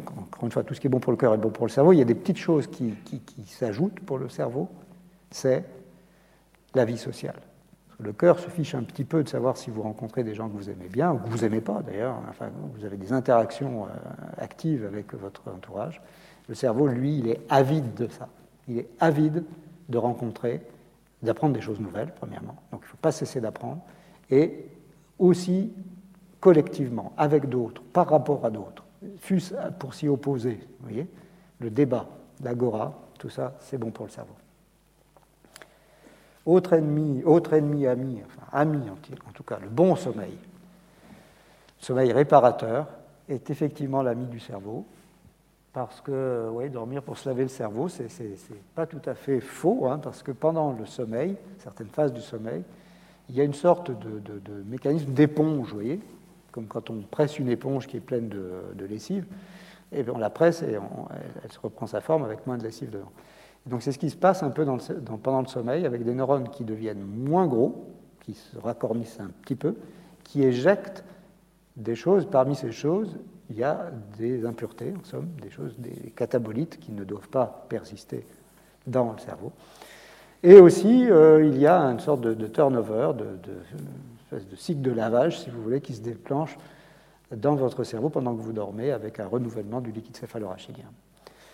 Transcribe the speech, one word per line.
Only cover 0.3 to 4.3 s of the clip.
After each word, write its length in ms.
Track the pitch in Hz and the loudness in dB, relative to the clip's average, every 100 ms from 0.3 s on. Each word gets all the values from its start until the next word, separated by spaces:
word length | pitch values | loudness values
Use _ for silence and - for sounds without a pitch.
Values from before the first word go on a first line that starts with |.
| - 120 | -8 -4
une 60 | |
fois, 120 | - | -4
tout 100 | - | -4
ce 80 | 147 | -4
qui 60 | 139 | 0
est 20 | |
bon 100 | 127 | 0
pour 120 | 123 | 0
le 60 | 113 | 2
cœur 180 | 127 107 | 4 2
est 20 | |
bon 140 | 110 | 0
pour 160 | 107 117 | -2 -2
le 40 | |
cerveau. 220 | - 151 | 4 8
Il 60 | 180 | 8
y 20 | |
a 40 | 120 | 6
des 100 | 113 | 2
petites 240 | - 185 | 0 -4
choses 260 | - 160 120 | 2 0 0
qui, 300 | - 120 104 - | -4 -6 -6 -10
qui, 140 | 135 | -12
qui 240 | - - | -14 -18
s'ajoutent 560 | 101 - 120 104 185 - | -16 -6 -6 -2 -4 -4
pour 180 | - 131 | -8 -8
le 100 | |
cerveau, 420 | 131 | -8